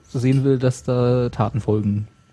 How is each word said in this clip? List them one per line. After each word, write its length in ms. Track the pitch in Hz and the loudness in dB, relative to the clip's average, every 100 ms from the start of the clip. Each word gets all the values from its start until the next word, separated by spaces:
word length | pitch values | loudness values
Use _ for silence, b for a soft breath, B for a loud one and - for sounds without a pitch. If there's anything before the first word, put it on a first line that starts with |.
| - | -10
sehen 300 | 135 127 135 | -2 2 2
will, 160 | 139 131 | 2 2
dass 240 | 127 127 | 0 -2
da 460 | - 123 123 123 120 | -2 0 2 2 0
Taten 300 | - 104 107 | -2 -2 -2
folgen, 480 | 104 107 101 104 107 _ _ | -2 0 0 -2 -4 _ _